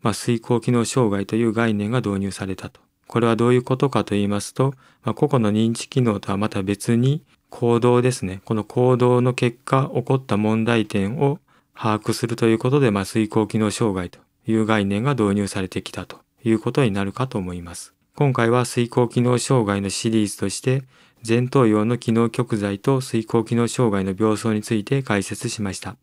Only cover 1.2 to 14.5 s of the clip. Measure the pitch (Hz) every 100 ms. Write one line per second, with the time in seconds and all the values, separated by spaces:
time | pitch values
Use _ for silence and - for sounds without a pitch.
1.2 | 98 110 117 107 117 104 104 127 104 98
2.2 | 98 95 98 92 - _ _ _ _ 117
3.2 | 117 113 120 123 127 131 143 120 98 101
4.2 | 101 104 - - 131 135 _ _ - 110
5.2 | 147 135 107 107 113 117 - - 120 101
6.2 | - 98 107 107 95 101 - 117 127 151
7.2 | _ _ _ - 120 120 120 123 127 127
8.2 | 92 95 - 110 104 - 123 127 123 123
9.2 | 123 123 123 - - 135 139 - 123 135
10.2 | 131 101 107 110 113 117 104 104 98 117
11.2 | 139 156 _ _ _ - 113 107 - 110
12.2 | 117 117 117 110 127 143 131 101 95 120
13.2 | 107 - 104 113 110 - 117 92 90 -
14.2 | _ _ -